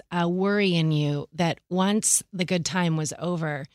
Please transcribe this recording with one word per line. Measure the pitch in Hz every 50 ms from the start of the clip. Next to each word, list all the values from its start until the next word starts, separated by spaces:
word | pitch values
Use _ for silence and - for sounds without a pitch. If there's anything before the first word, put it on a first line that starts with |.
| - -
a | 170 175 170 175
worry | 180 185 190 202 202 208 202 190 175
in | 165 160 160
you | 156 151 147 147 143 143 - - -
that | 156 175 165 - - _ -
once | 175 185 190 196 208 220 214 - - - - _
the | - 180 180
good | 151 185 180 151
time | - - 185 175 170 160
was | 156 156 147 - -
over, | 151 175 175 165 160 156 147 135 139 -